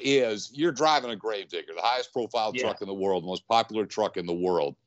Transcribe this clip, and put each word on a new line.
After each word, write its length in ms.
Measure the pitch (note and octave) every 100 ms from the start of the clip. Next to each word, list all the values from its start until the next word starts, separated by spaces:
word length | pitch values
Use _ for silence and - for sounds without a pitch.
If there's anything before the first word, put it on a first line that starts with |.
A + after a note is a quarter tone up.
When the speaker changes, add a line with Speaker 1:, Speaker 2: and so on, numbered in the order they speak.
Speaker 1:
is 480 | C3+ C#3 A#2 G#2 -
you're 200 | C3+ E3+
driving 380 | B2+ D#3 D3 B2
a 60 | G#2+
Gravedigger, 560 | G#2+ G#2 F#2 E2+ D#2
the 60 | E2
highest 320 | G#2+ B2+ B2
profile 400 | B2 A2 A#2+ A2
Speaker 2:
Yeah. 80 | B2
Speaker 1:
truck 200 | A#2+ -
in 60 | G2
the 60 |
world, 280 | G2 G2 F#2
the 60 | E2+
most 200 | F#2 -
popular 380 | A#2 A2 A2 G2+
truck 320 | - G2+ F#2+
in 80 | F2
the 80 |
world. 420 | F2 F2+ F2 C#2+ -